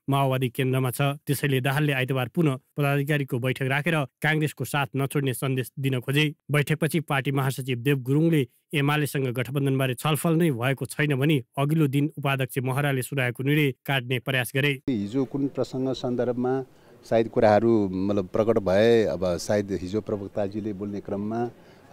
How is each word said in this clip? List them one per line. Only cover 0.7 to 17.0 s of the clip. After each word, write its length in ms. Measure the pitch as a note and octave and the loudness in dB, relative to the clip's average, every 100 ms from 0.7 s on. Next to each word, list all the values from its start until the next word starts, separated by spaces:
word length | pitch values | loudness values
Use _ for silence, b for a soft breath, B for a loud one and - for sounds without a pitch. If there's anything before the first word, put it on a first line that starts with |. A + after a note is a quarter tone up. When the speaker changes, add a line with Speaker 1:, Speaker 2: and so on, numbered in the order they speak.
| C3 C3 | 0 0
Speaker 1:
छ। 100 | - | 0
त्यसैले 600 | C#3 C#3+ - C#3 D3 C3 | -2 -2 -4 -2 0 0
दाहालले 320 | C3+ C3+ D3+ | 0 0 0
आइतबार 340 | C3+ B2+ C3 B2 | 0 0 -2 -2
पुनः 280 | F3 D#3 C3 _ - | 2 2 0 _ -2
पदाधिकारीको 640 | C#3+ C#3+ C#3 D3 C3+ B2 | 0 0 0 0 0 -2
बैठक 220 | B2+ B2+ | -2 -2
राखेर 340 | C3 C#3 D3 D#3+ | 0 0 0 0
काङ्ग्रेसको 680 | C3 - D3 D#3 D3+ - B2 | -2 -2 0 2 0 -4 -4
साथ 220 | D3 C3+ C3+ | -2 -2 -2
नछोड्ने 380 | C#3 D3+ C3+ | -2 -2 -2
सन्देश 380 | A#2+ C3+ C3 A#2+ - | -2 -2 -2 -4 -4
दिन 200 | C3+ B2+ | -2 -2
खोजे। 340 | B2+ C#3 D3+ - - | 0 0 0 -2 -2
बैठकपछि 480 | D3 C#3 D3+ D#3+ E3+ | 0 0 0 0 -2
पार्टी 320 | - C#3 C3 | 0 -2 0
महासचिव 460 | C3+ C3+ C3 C3 A#2+ | 0 -2 -2 -4 -2
देव 220 | B2+ C#3 | 0 0
गुरुङले 480 | B2 C#3+ E3 D#3+ B2+ _ - | 2 2 4 2 0 _ -4
एमालेसँग 540 | D3+ C#3 D3+ D3 D3 C3 | 0 2 2 0 -2 -2
गठबन्धनबारे 680 | A#2+ A#2 C#3+ C#3 C3+ C3 | -2 -4 -2 0 0 0
छलफल 400 | B2 D3+ D3+ F3 | 0 -2 0 2
नै 180 | D#3+ E3+ | 2 2
भएको 340 | A#2 B2 C3 B2 | 2 -2 -2 -4
छैन 300 | - D3 C3+ | -2 0 2
भनी 280 | C#3+ D3+ A#2 - | 2 2 0 -2
अघिल्लो 300 | C#3+ D#3+ D3 | 0 2 2
दिन 240 | C#3 D3 - | 2 0 -2
उपाध्यक्ष 400 | C#3 C3+ C3 - | -2 -2 -2 -2
महराले 440 | B2+ C3 C#3+ C3+ | -2 0 0 -2
सुनाएको 420 | B2 C#3 B2 A#2 | -2 -2 -2 -2
निर्णय 280 | C3 D3+ C#3+ | 0 2 2
काट्ने 480 | - - C3+ A#2+ B2+ | -2 -2 -2 0 -4
प्रयास 320 | - C3 A#2 C3+ | -2 -2 0 0
गरे। 260 | C#3+ C3+ - | 0 0 -2
Speaker 2:
हिजो 360 | A#2 G2+ C3 B2+ | -2 -2 -2 -2
कुन 220 | C3+ C#3 | -2 -4
प्रसङ्ग 460 | - B2 C3 C3 | -2 -4 -2 -4
सन्दर्भमा 720 | B2 B2+ B2 A#2+ A#2+ B2+ C3+ C3 b b b | -4 -4 -2 -2 0 0 -2 -4 b b b